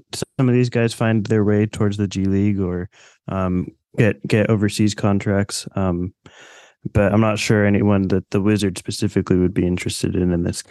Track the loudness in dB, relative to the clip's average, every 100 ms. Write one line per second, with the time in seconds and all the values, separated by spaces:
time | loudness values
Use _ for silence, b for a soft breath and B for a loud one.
0 | -8 -12 -8 -2 2 2 2 0 -2 0
1 | 0 0 0 0 2 2 0 0 -2 -2
2 | -4 -2 0 0 0 0 -2 -4 -8 b
3 | b b -10 -4 -2 -2 -4 -10 _ 0
4 | 0 0 -2 0 2 2 0 0 -2 0
5 | 0 0 0 -2 -2 -6 -8 -4 -2 -2
6 | -4 -10 -20 B B B B B -4 2
7 | 2 4 2 0 0 2 4 2 2 2
8 | 2 -2 -2 -2 2 2 0 -4 -10 -6
9 | -2 0 2 2 2 2 0 0 -4 -4
10 | -4 0 0 0 -2 -4 -10